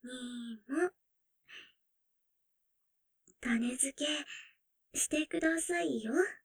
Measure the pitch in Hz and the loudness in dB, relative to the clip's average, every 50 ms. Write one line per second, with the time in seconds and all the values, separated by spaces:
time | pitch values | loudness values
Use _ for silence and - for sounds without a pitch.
0 | _ 247 254 254 247 247 247 240 240 233 226 220 214 - 269 311 359 359 - _ | _ -12 -12 -10 -8 -8 -8 -8 -8 -8 -10 -10 _ -4 0 0 0 0 -2 _
1 | _ _ _ _ _ _ _ _ _ _ - - - - _ _ _ _ _ _ | _ _ _ _ _ _ _ _ _ _ -20 -20 -20 -20 _ _ _ _ _ _
2 | _ _ _ _ _ _ _ _ _ _ _ _ _ _ _ _ _ _ _ _ | _ _ _ _ _ _ _ _ _ _ _ _ _ _ _ _ _ _ _ _
3 | _ _ _ _ _ - _ _ - 240 233 226 233 240 254 254 - 269 269 - | _ _ _ _ _ -20 _ _ 0 2 2 2 2 0 2 0 0 -2 0 -2
4 | 285 294 302 302 294 - - - - - - _ _ _ _ _ _ _ _ - | -2 -2 0 -2 -4 -8 -12 -16 -16 -20 -20 _ _ _ _ _ _ _ _ -2
5 | - - - 302 311 - - 330 320 320 330 330 320 - 349 339 339 320 254 226 | -2 2 2 0 0 0 0 2 2 4 2 2 0 0 0 0 2 2 0 0
6 | 214 220 254 320 370 415 - - _ | 0 0 4 4 4 4 2 -8 _